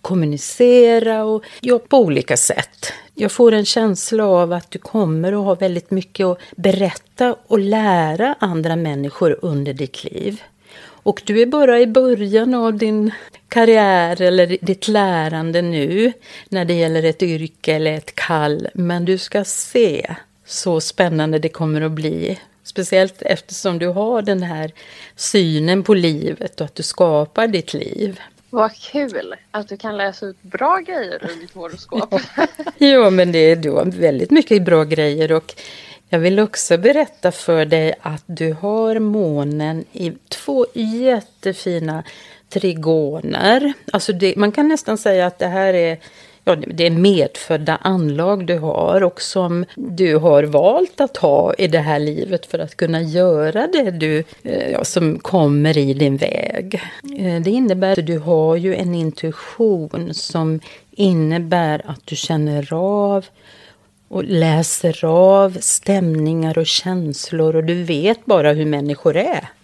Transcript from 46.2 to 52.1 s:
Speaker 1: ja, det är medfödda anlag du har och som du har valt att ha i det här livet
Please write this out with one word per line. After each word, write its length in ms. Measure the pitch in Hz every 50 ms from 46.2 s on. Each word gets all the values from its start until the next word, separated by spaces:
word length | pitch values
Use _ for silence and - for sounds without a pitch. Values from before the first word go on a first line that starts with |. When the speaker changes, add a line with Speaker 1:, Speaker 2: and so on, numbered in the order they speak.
| - - _ _ _
Speaker 1:
ja, 120 | 190 175
det 300 | 151 - - 170 160 170
är 40 | 170
medfödda 840 | 165 165 180 202 196 165 139 - - - - - 165 151 151 160 160 -
anlag 640 | - 185 190 185 160 151 143 147 170 190 208 196 180
du 120 | 165 175
har 460 | 160 151 156 151 - 165 175 180 190 190
och 180 | 175 180 -
som 440 | - - - 190 180 175 170 175 180 - -
du 400 | - - 226 175 170 190 170 151
har 280 | 156 156 175 147 143 151
valt 580 | 151 147 143 160 196 247 339 370 359 - -
att 160 | 277 247 -
ha 360 | - - 151 143 - - 165 -
i 140 | - 196
det 120 | 165 160 165
här 200 | 143 156 151 147
livet 460 | 147 151